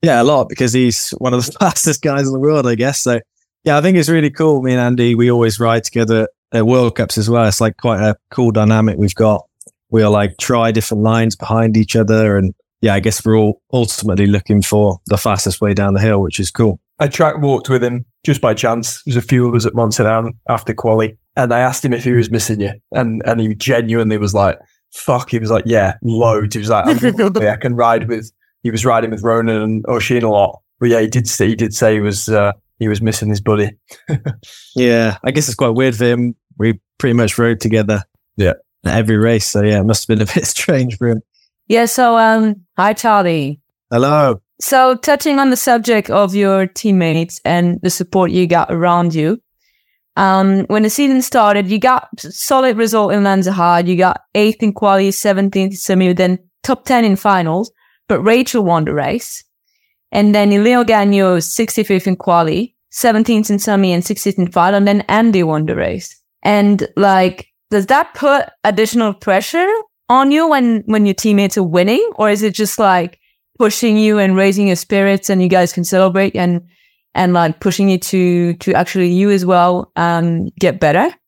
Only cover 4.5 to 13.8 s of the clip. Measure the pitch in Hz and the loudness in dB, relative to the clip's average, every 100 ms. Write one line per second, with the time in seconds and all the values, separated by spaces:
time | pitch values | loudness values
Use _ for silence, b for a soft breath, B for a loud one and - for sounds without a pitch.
4.5 | 143 127 127 123 123 120 117 120 120 113 | 2 0 0 0 2 0 2 2 2 0
5.5 | 104 117 113 110 117 110 113 110 _ _ | 0 0 0 -2 -2 0 0 0 _ _
6.5 | 117 110 127 120 - 104 - 107 117 113 | -2 2 2 2 -2 -4 -2 0 2 2
7.5 | 95 113 - 123 107 107 101 _ - 120 | 0 -2 -2 -2 0 0 -2 _ -2 0
8.5 | 110 107 110 110 80 101 - 110 104 - | 2 2 2 2 0 -2 2 0 0 -4
9.5 | _ - _ _ 113 107 104 101 - - | _ -20 _ _ 2 2 2 0 -4 -2
10.5 | 120 113 110 107 110 107 113 113 - - | 0 2 0 -2 -2 0 2 0 -4 -4
11.5 | 113 113 110 107 113 107 110 110 101 95 | 0 2 2 0 0 2 2 2 2 0
12.5 | - _ _ 110 98 107 104 - 110 107 | -4 _ _ -2 0 -2 -4 0 2 2
13.5 | 104 _ 131 | -2 _ -4